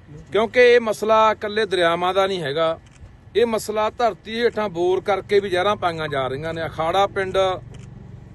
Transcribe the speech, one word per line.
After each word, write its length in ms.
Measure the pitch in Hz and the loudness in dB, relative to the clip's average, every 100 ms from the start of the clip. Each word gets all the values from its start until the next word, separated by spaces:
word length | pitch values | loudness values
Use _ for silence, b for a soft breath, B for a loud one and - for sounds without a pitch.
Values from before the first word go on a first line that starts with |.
| - - - | -20 -20 -4
ਕਿਉਂਕਿ 280 | 196 220 247 | 0 2 6
ਇਹ 220 | 247 240 | 6 6
ਮਸਲਾ 500 | 226 202 214 220 220 | 4 -2 2 4 4
ਇਕੱਲੇ 340 | 214 214 208 220 | 2 -4 -4 -2
ਦਰਿਆਵਾਂ 480 | 185 165 170 180 | 2 2 2 0
ਦਾ 140 | 190 190 | 2 0
ਨਹੀਂ 140 | 185 | 0
ਹੈਗਾ। 380 | 147 147 160 165 - - - - - 196 | -4 -2 -2 -2 -10 -20 -20 -20 -4 0
ਇਹ 100 | 233 | 0
ਮਸਲਾ 440 | 214 - 214 214 | 0 -4 -2 -2
ਧਰਤੀ 520 | - 233 170 - 226 | 0 -2 -2 -8 -2
ਹੇਠਾਂ 280 | 233 220 214 | -2 0 -4
ਬੋਰ 320 | 165 180 185 | -2 0 0
ਕਰਕੇ 380 | 180 190 - 202 | 0 -2 2 0
ਵੀ 100 | 196 | 2
ਜ਼ਹਿਰਾਂ 260 | 180 196 208 | 0 0 0
ਪਾਈਆਂ 320 | 180 165 156 | -2 -4 -4
ਜਾ 200 | 139 127 | -4 -4
ਰਹੀਆਂ 260 | 135 160 | -4 -6
ਨੇ। 120 | 165 160 | -6 -8
ਅਖਾੜਾ 420 | - 160 190 202 | -4 0 2 2
ਪਿੰਡ 300 | 196 185 185 190 180 - - - - - - - | 0 -2 0 0 -2 -10 -18 -18 -18 -18 -20 -18